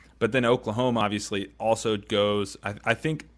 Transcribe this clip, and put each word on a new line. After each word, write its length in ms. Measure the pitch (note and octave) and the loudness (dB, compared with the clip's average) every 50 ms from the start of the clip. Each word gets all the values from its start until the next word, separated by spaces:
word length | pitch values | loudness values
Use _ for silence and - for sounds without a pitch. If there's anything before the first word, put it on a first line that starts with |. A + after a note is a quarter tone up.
| - - - - | -20 -20 -6 -2
but 120 | A#2 A2+ | -2 0
then 140 | A2 C3 B2 | 2 2 4
Oklahoma 560 | A#2 B2 B2 - A2+ G#2 A2+ B2+ B2+ A#2+ A2+ | 4 2 2 0 -2 -2 0 0 2 2 2
obviously 500 | G#2+ G#2 G#2 G2+ G2+ - G#2+ G2 G2 - - - | 0 0 0 -2 -4 -4 -6 -6 -6 -6 -8 -4
also 380 | G2+ A2 A2+ - - A#2 G#2+ G#2 | 0 0 2 2 2 0 -2 -2
goes. 580 | G2+ - A2+ G#2 G2+ G#2 G#2 G#2 G2+ F#2+ - - - | -2 -2 0 2 2 2 2 0 -2 -4 -6 -8 -8
I, 120 | G2+ G#2 G#2 - | -8 -8 -4 -2
I 80 | A#2+ A#2 | -2 0
think, 340 | - - D#3 D#3 D#3 - - - | 0 0 -4 -4 -4 -8 -14 -20